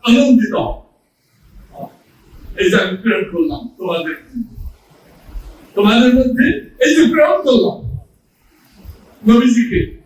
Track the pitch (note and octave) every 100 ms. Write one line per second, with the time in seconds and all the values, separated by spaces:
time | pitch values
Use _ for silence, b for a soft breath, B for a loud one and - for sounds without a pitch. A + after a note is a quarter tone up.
0 | A#3 B3 B3+ A#3+ - G3 F3+ - _ _
1 | _ _ _ _ _ - - - - _
2 | _ _ _ - - - F#3 A3 F#3+ F#3
3 | A3+ G3+ - E3+ D#3 D3 - _ F#3 E3
4 | D#3+ - - B3+ A3+ - - - _ _
5 | _ _ - - - - - - G#3 A3+
6 | B3 B3+ B3+ - - - - - D4+ D#4+
7 | D#4 D#4 D4+ - C#4 A#3+ F#3+ - - -
8 | - _ _ _ _ _ _ _ - -
9 | _ _ G#3+ A#3 B3+ A#3 A#3 F3+ - -